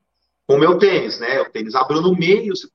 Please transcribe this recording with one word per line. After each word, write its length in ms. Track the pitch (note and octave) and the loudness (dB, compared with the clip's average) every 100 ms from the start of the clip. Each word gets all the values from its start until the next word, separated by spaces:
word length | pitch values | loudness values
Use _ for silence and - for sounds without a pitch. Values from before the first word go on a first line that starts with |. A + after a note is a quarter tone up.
| _ _ _ _ - | _ _ _ _ 0
com 80 | C#3+ | 2
o 40 | |
meu 180 | D#3+ F3+ | 4 4
tênis, 420 | G3+ E3 A#2 G2+ | 2 2 -4 -8
né? 220 | A#2 C3+ | -4 -4
O 80 | - | -4
tênis 240 | A2+ A2 C3 | -6 -4 -2
abriu 260 | B2+ D3+ | -2 0
no 140 | F3 F3+ | 0 0
meio. 380 | E3 G#3 A3 F#3 - | 2 0 0 -8 -10